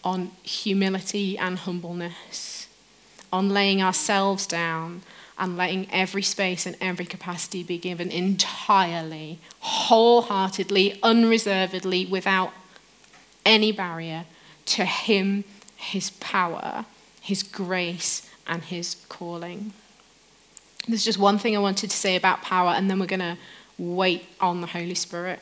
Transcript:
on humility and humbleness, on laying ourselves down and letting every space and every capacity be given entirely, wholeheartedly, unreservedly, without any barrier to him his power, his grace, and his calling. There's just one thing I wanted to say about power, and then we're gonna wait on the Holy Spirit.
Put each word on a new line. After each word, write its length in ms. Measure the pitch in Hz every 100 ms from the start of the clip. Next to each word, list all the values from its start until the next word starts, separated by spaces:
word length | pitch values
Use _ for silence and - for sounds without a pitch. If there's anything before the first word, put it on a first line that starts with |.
| 180
on 260 | 185 180 -
humility 960 | - - 214 196 190 190 190 208 196 196
and 220 | 185 180
humbleness, 1080 | 185 175 170 175 175 170 - - - - - - - - - - -
on 160 | 185 196
laying 320 | 196 196 196
ourselves 640 | 190 180 - 202 196 190 -
down 560 | 170 165 165 165 175 - - - -
and 200 | 185 175
letting 340 | 180 190 190
every 320 | 185 185 190
space 420 | 190 - 190 180 185
and 120 | 175
every 260 | 185 180 175
capacity 560 | 190 185 175 - 185
be 160 | 170 175
given 320 | 180 170 170
entirely, 1300 | 175 185 190 - - - 202 175 170 160 156 156 165 - -
wholeheartedly, 1400 | - - - 226 233 240 233 196 190 190 190 196 196 202
unreservedly, 1000 | 226 233 226 226 220 190 185 185 185 185 185
without 480 | 190 190 190 185 - - - - - - - - - 196
any 280 | 220 214
barrier 500 | 208 180 165 165 160 170 - - - -
to 180 | - 180
him 580 | - - 202 190 202 196 - - -
his 300 | - 196 -
power, 720 | - - 202 175 165 - - 226 - - -
his 240 | - 196
grace, 840 | - - 180 185 175 175 - - - - -
and 160 | 170
his 320 | 160 175 170 - -
calling. 640 | - 175 170 170 175 208 202 - - _ _ _ _ _ - _ - -
There's 160 | 226
just 160 | 226 202
one 180 | 202 208
thing 180 | 233 208
I 40 |
wanted 300 | 202 190 196
to 80 | -
say 180 | 196 180
about 260 | 190 -
power, 280 | - 185 180
and 200 | 160 196
then 100 | 190
we're 80 | 180
gonna 300 | 190 175 170 - - - -
wait 480 | 175 180 185 175 - -
on 220 | 185 175
the 60 | 170
Holy 280 | 175 170 175
Spirit. 440 | - 170 180 180